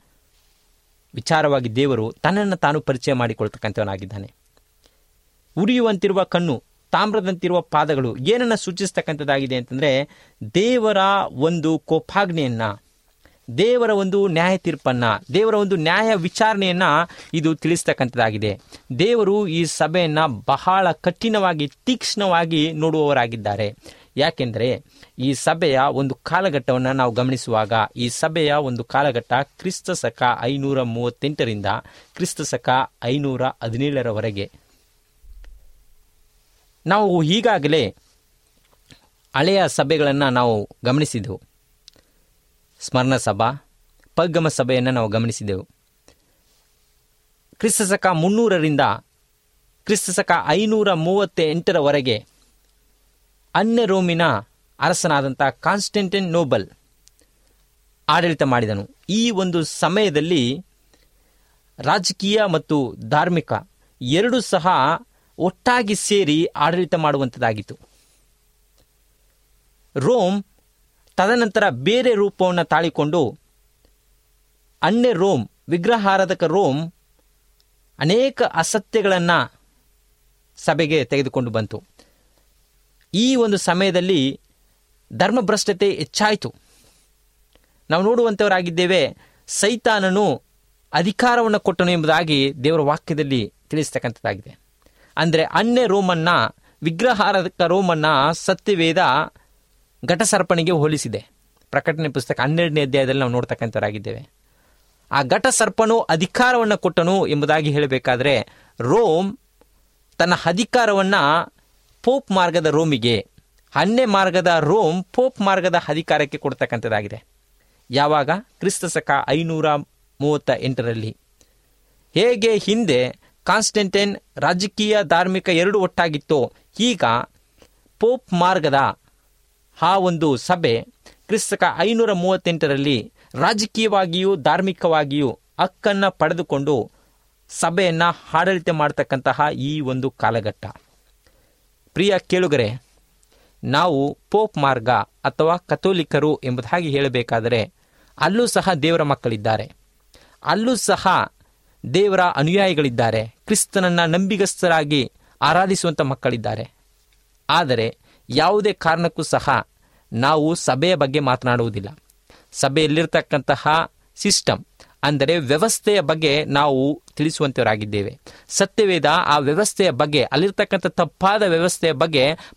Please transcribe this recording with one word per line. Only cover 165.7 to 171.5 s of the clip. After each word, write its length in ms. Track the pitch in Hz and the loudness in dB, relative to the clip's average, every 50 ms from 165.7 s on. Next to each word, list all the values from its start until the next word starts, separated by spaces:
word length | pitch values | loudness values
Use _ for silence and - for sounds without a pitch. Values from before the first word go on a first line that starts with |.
| - - - 208 208 196 | 0 0 0 2 2 2
ಬಗ್ಗೆ 440 | 156 143 160 156 160 147 139 151 151 | 2 0 0 0 2 2 2 0 0
ನಾವು 560 | - 139 139 147 147 135 131 135 143 151 - - - - | 0 0 2 2 2 2 2 2 0 -2 -4 -8 -12 -6
ತಿಳಿಸುವಂತವರಾಗಿದ್ದೇವೆ. 1040 | - 151 160 - - 156 139 123 - 120 110 110 107 107 107 104 104 98 110 127 - - - - - - - | -4 -2 -2 -2 -2 -2 -2 0 0 0 0 0 -2 -4 -4 -4 -4 -4 -6 -8 -14 -20 -20 -20 -20 -16 -6
ಸತ್ಯವೇದ 580 | - - 196 196 _ - 214 196 180 165 139 | -2 0 0 0 _ 0 2 2 2 2 2
ಆ 320 | 147 156 180 - - 147 151 | 2 2 2 2 2 2 2
ವ್ಯವಸ್ಥೆಯ 540 | 139 135 151 196 214 - - - 196 175 | 2 2 0 0 0 0 0 0 0 0
ಬಗ್ಗೆ, 320 | 135 117 147 151 147 143 117 | 2 0 0 0 0 0 0
ಅಲ್ಲಿರ್ತಕ್ಕಂಥ 640 | - 131 143 175 202 196 - 208 - 196 185 - 180 | 0 0 0 0 0 0 -2 -2 -2 -2 -2 -2 -2
ತಪ್ಪಾದ 540 | - - 175 147 - - 185 196 202 220 214 | -2 -2 -2 -2 -2 0 0 2 2 2 2
ವ್ಯವಸ್ಥೆಯ 480 | 190 | 2